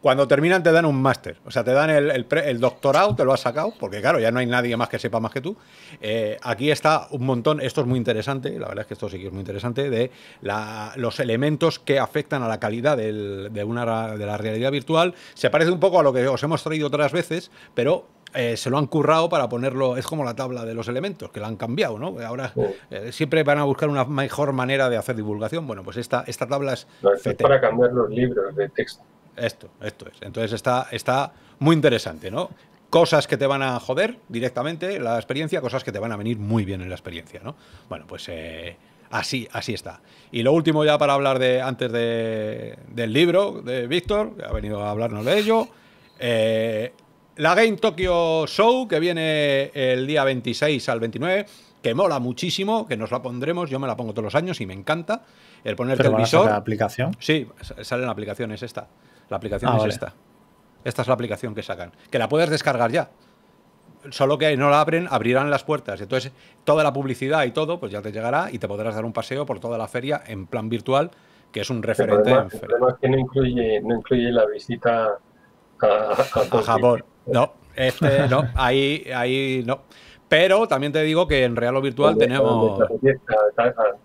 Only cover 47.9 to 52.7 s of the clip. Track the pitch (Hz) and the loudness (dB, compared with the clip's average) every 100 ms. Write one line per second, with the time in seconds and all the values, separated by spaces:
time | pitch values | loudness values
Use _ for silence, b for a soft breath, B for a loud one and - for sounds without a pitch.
47.9 | 165 185 175 165 160 151 - 220 254 247 | 0 0 2 2 2 0 2 4 4 2
48.9 | 165 170 165 160 156 147 139 139 147 131 | 0 0 0 0 0 2 2 0 -2 0
49.9 | 127 135 151 135 131 117 113 151 139 - | 0 0 2 2 0 -4 -2 0 0 -2
50.9 | 117 113 110 156 190 202 B B B 117 | -2 -2 -4 0 0 -2 B B B -2
51.9 | 120 190 143 123 127 175 160 196 | 2 2 0 -4 -4 -4 -4 -2